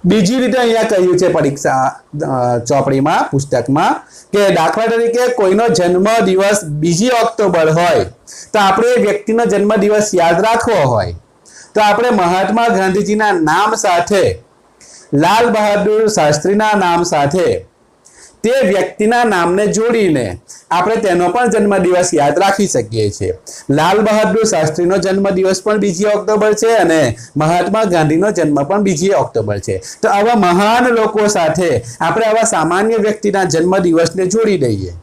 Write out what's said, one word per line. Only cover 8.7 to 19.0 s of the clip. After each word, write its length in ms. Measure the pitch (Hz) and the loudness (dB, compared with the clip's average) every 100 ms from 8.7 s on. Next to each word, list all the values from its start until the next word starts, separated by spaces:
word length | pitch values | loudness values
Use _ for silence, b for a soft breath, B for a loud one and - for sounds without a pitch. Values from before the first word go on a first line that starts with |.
| 190 233 | 2 2
એ 140 | 247 | 2
વ્યક્તિનો 440 | 202 - - 220 233 | 0 -2 -2 -2 0
જન્મદિવસ 680 | 202 202 214 202 214 208 | 0 0 2 2 0 0
યાદ 280 | 185 170 175 | 0 2 2
રાખવો 480 | 220 233 240 208 139 | 0 0 0 0 0
હોય 260 | 113 87 85 _ _ - B B - | 0 -4 -10 _ _ -20 B B 0
તો 60 | |
આપણે 280 | 208 208 247 | 2 2 0
મહાત્મા 580 | 220 170 185 196 220 233 | 0 2 0 0 0 0
ગાંધીજીના 640 | 190 190 190 202 214 214 | 0 0 -2 -2 0 0
નામ 440 | 185 156 165 214 214 | 0 0 0 0 0
સાથે, 680 | 202 175 175 202 135 92 - _ _ _ B B B | 0 0 0 0 0 -2 -14 _ _ _ B B B
લાલ 360 | 139 165 214 240 | 0 2 2 2
બહાદુર 580 | 214 208 202 185 214 220 | 2 0 0 0 0 0
શાસ્ત્રીના 640 | 208 151 147 175 208 214 202 | 2 2 0 0 0 2 2
નામ 260 | 180 175 | 0 0
સાથે 600 | 170 151 143 185 160 95 - _ _ _ B B B B | 0 0 0 0 0 -2 -8 _ _ _ B B B B
તે 240 | 220 269 214 | -2 0 0
વ્યક્તિના 560 | 190 - - | 0 -2 -2